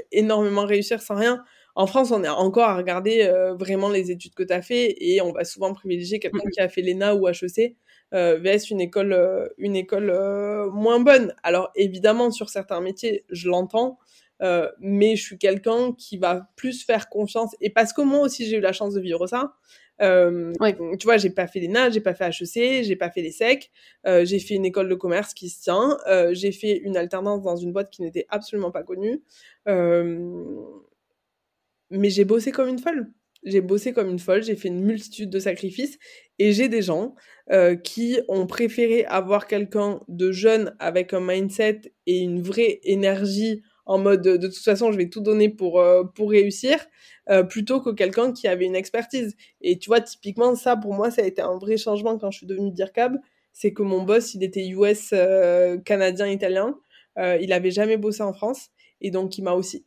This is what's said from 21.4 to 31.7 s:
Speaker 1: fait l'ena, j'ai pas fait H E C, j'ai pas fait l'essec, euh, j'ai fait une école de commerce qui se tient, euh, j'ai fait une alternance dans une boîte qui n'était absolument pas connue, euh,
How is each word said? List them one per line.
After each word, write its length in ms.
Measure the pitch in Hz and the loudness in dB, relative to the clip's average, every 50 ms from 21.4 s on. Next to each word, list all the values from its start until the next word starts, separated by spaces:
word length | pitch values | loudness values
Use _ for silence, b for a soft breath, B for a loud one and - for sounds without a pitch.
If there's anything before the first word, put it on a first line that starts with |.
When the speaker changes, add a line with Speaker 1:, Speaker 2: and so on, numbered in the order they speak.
| 180 | -4
Speaker 1:
fait 140 | 170 - 196 | -4 -4 -6
l'ena, 300 | 175 170 202 240 254 247 | -4 -2 2 2 2 2
j'ai 100 | 220 214 | 2 0
pas 140 | 214 190 175 | 0 -2 -2
fait 100 | - 190 | -2 -2
H 200 | 170 165 - 180 | -4 -4 -6 -8
E 20 | |
C, 380 | 165 - 233 240 254 262 262 240 | -6 -2 0 0 2 2 0 0
j'ai 100 | 208 190 | -2 -2
pas 140 | 185 180 175 | -2 -4 -4
fait 120 | - 185 | -4 -4
l'essec, 480 | 170 160 165 - 226 233 269 277 - - b b b b b b b 190 | -6 -6 -4 -2 2 2 2 0 -2 -12 b b b b b b b 2
euh, 160 | 180 175 175 | 4 4 4
j'ai 160 | 180 202 196 | 4 2 -2
fait 140 | 190 - 208 | -2 -2 -4
une 100 | 190 190 | -2 -2
école 240 | 185 185 202 190 185 | -2 0 -2 -2 -2
de 80 | 185 | -2
commerce 380 | 185 190 180 170 190 208 - - | -4 -2 -2 -2 -2 -2 -4 -8
qui 160 | - 185 175 | -16 -16 -16
se 120 | - - | -16 -10
tient, 360 | - - 175 196 233 285 294 - - - | -4 -2 0 2 2 2 0 0 0 2
euh, 220 | 190 185 175 175 180 | 4 4 4 2 2
j'ai 200 | 180 196 202 185 | 0 -2 -4 -4
fait 240 | - - 214 208 - | -2 -2 -2 -2 -2
une 180 | - 202 190 | -2 -2 -2
alternance 460 | 180 170 180 - 185 196 202 208 202 | -2 -2 -4 -4 -4 -4 -2 -4 -4
dans 160 | 196 185 175 175 | -4 -4 -4 -4
une 160 | 175 175 175 | -4 -6 -4
boîte 160 | 196 202 196 | -4 -4 -6
qui 120 | _ - | _ -10
n'était 240 | 180 165 165 170 - - | -10 -6 -6 -6 -6 -4
absolument 420 | - 214 214 - - 208 190 175 | -6 -8 -8 -6 -6 -4 -4 -4
pas 120 | 175 170 165 | -6 -8 -8
connue, 380 | 180 185 185 196 220 254 302 - b b b b b b b b 208 | -8 -8 -6 -4 -4 -4 -6 -8 b b b b b b b b 0
euh, 720 | 196 180 175 170 170 175 170 170 170 170 175 175 175 175 170 175 - - - - - - - _ _ _ _ _ _ _ _ _ _ _ _ _ _ _ _ _ | 0 2 2 4 2 2 2 0 -4 -6 -8 -10 -10 -12 -12 -12 -12 -14 -14 -16 -20 -20 -20 _ _ _ _ _ _ _ _ _ _ _ _ _ _ _ _ _